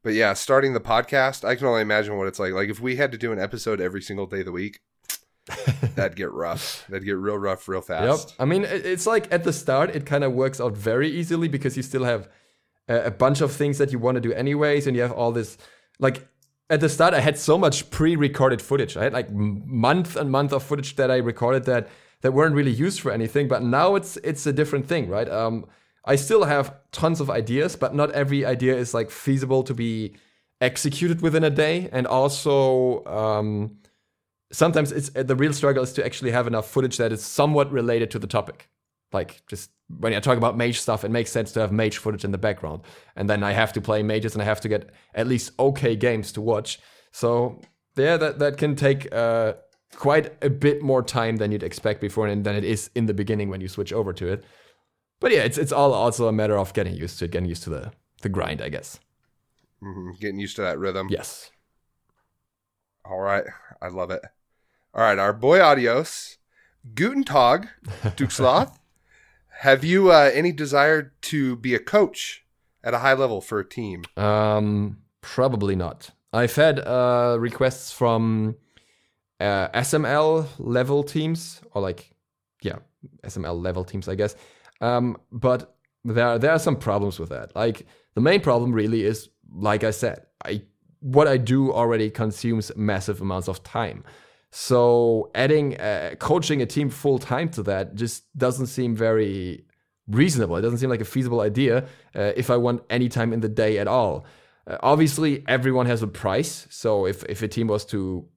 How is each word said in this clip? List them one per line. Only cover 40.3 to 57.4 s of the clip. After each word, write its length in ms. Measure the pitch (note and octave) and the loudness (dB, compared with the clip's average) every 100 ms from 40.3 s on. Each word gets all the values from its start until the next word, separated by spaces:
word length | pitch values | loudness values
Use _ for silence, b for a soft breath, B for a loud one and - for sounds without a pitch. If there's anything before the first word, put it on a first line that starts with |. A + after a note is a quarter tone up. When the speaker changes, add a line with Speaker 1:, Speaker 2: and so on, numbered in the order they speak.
| B2 | 2
Speaker 2:
about 180 | A#2 A2+ | 2 0
mage 240 | A#2 A#2+ | -2 -2
stuff, 240 | - A2 | -2 -2
it 60 | G2+ | -2
makes 200 | A#2 A#2 | -2 -2
sense 220 | A#2+ G#2 | -4 -4
to 80 | A#2 | -2
have 100 | G#2 | 0
mage 280 | G#2 A2 - | 0 0 -2
footage 260 | G#2+ G2+ | -6 -4
in 80 | G2 | -6
the 60 | G2 | -2
background. 420 | G#2+ G2 D#2+ D#2+ B B B | -4 -4 -8 -10 B B B
And 140 | - G2+ | -6 -2
then 160 | G#2 | 0
I 80 | G2+ | 0
have 200 | G2+ A2 | 0 0
to 60 | - | -2
play 220 | G2 G#2+ | -2 0
mages 300 | G#2+ G#2+ A2 | 0 -2 -2
and 80 | G#2+ | -4
I 60 | G2+ | -2
have 140 | G#2+ | -2
to 60 | G#2+ | -2
get 200 | G#2 - b b | -4 -4 b b
at 120 | - A#2+ | -4 0
least 260 | B2 - - | -2 -2 0
okay 360 | C3+ C#3 C3+ | 2 2 -2
games 380 | A2 B2 A2+ G2+ | 2 0 0 -4
to 80 | - | -6
watch. 400 | A2 A2+ A2+ - b b b | -2 -2 -2 -14 b b b
So, 500 | - A#2 A#2+ B2 - - _ _ | -4 0 0 -2 -6 -20 _ _
yeah, 220 | - C#3+ E3+ | 0 2 2
that, 220 | D#3 C3 | 0 0
that 180 | C#3+ C#3+ | -2 0
can 180 | D3+ | -2
take, 380 | C#3+ C#3 C#3 C#3 | 2 2 2 -2
uh, 380 | A2+ A#2 A2+ A2 - _ _ _ | -2 2 2 0 -2 _ _ _
quite 380 | - C3+ D#3 D3+ - | -2 2 4 2 0
a 60 | C#3+ | -2
bit 340 | - C#3+ D3 | 2 2 2
more 200 | C#3+ C3 | 2 0
time 340 | A#2 B2+ A2+ A2+ | 0 -2 0 0
than 160 | G#2 | -2
you'd 100 | G#2 | -2
expect 380 | - - A2 G#2+ | -6 -4 -4 -2
before 260 | G#2 A2 G#2+ | -4 -2 0
and 160 | G2+ | 0
than 140 | G2+ G2+ | -2 -2
it 80 | |
is 260 | G2 G#2+ - | -2 -4 -4
in 100 | B2 | -2
the 80 | A2+ | -2
beginning 380 | G2+ G2+ G#2+ G2+ | -2 -2 -2 -2
when 100 | F#2 | -6
you 80 | F#2 | -8
switch 240 | G#2 F#2+ | -8 -4
over 220 | G#2 G2+ | -4 -4
to 120 | F2 F2 | -4 -4
it. 120 | G2+ b b b b b b _ _ | -6 b b b b b b _ _
But 100 | B3+ | 2
yeah, 140 | F#3+ | 4
it's, 140 | A#2 - | 2 0
it's 140 | C#3 | 0
all 200 | C#3+ C#3+ | 4 4
also 340 | A2+ A#2 A#2 A#2 | 4 0 2 0
a 60 | |
matter 240 | G#2+ G#2+ G2+ | 2 2 0
of 160 | F#2+ | 0
getting 220 | - F#2 | -2 -4
used 240 | F2+ E2+ - | -4 -8 -8
to 80 | E2+ | -6
it, 40 | |
getting 180 | E2+ | -4